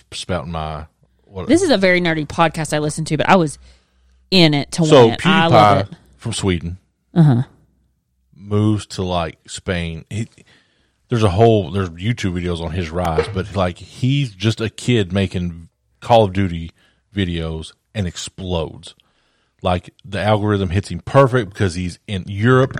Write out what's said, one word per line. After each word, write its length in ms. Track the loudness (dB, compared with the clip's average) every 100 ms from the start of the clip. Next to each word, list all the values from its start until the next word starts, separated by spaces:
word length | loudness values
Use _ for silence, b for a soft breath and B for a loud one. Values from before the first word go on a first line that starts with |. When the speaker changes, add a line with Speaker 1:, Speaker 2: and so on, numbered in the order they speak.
| _
Speaker 1:
spouting 400 | -16 -6 -6 -6
my, 340 | -8 -8 -10 -14 _ _ _
what 220 | _ -12 -2
Speaker 2:
This 140 | 0
is 80 | 2
a 80 | 2
very 220 | 2 2
nerdy 260 | 0 -4 -6
podcast 460 | 0 0 0 -6
I 40 | -4
listen 260 | -4 -6 -6
to, 100 | -2
but 120 | 2
I 80 | 4
was 220 | 2 -4 -18 _ _ _ _ _ _
in 240 | 4 4
it 180 | 4 -2
to 120 | -2
Speaker 1:
So 200 | 6 8 8
Speaker 2:
win 80 |
it. 120 | 4 0
I 200 | 2 4
love 400 | 6 6 4 0
Speaker 1:
PewDiePie 60 |
Speaker 2:
it. 60 | -10 _ _
Speaker 1:
from 140 | -10
Sweden 460 | -4 -2 -2 -4 -12 _ _ _
Speaker 2:
Uh-huh. 280 | 2 4 4 0 _ _ _ _ _ _ _ _ _
Speaker 1:
moves 500 | -4 0 2 0 -4
to, 160 | -8
like, 360 | -4 -4 -4 -8 -16
Spain. 580 | -12 -6 -4 -4 -10 -10
He, 180 | -8 -10 _ _ _ _ _ _ _ _
there's 140 | 0
a 80 | 2
whole, 400 | 6 6 4 0
there's 200 | -4 -4
YouTube 500 | -6 -6 -4 -4 -4
videos 200 | -4 -4
on 120 | -6
his 180 | -6 -6
rise, 360 | -4 -2 -2 -2
but, 220 | -6 -6 -2
like, 220 | -2 -4
he's 540 | -14 -4 -2 0 -2
just 260 | -2 -2 -2
a 80 | -6
kid 440 | -6 -2 0 0
making 560 | -2 -2 -2 -6 -8 -18 _ _ _
Call 240 | 2 4
of 80 | 4
Duty 400 | 0 -2 -4 -10 -16 _ _ _
videos 580 | -6 -4 -4 -6 -8 -12 _ _
and 120 | -6 -6
explodes. 880 | -8 -14 -12 -6 -4 -4 -10 -20 -20 _ _ _ _ _ _
Like, 280 | -2 -2 -4 _
the 160 | -12 -4
algorithm 500 | 0 0 2 0 0
hits 180 | -2 -4
him 100 | -10
perfect 500 | 0 4 4 2 -4
because 220 | -2 -2
he's 240 | -2 -8 -10 -10
in 180 | -8 -8
Europe, 480 | 0 4 4 2 -2